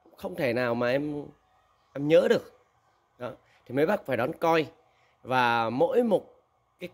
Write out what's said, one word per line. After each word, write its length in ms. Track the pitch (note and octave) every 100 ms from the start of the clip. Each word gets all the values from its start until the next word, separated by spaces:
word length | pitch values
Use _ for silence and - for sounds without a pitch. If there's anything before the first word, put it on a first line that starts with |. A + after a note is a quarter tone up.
| _ -
không 180 | F#3+
thể 180 | F3+ C3+
nào 220 | A#2 B2
mà 160 | A#2 B2
em, 340 | C3+ D3 D3 C#3+ - _ _ _ _ _
em 160 | C#3 D3
nhớ 180 | E3 A3+
được. 340 | A3 - _ _ _ _ _ _ -
Đó. 140 | A#2+ - _ _ -
Thì 80 |
mấy 120 | B2 D#3+
bác 200 | G3+ -
phải 100 | B2
đón 160 | C3+
coi. 340 | E3 E3 E3 C3 - _ _ _ _
Và 480 | A2+ B2+ A#2+ A#2 A2+
mỗi 320 | B2 E3 A3+
một 320 | A#3+ F3+ - _ _ _ _ -
cái 80 | F3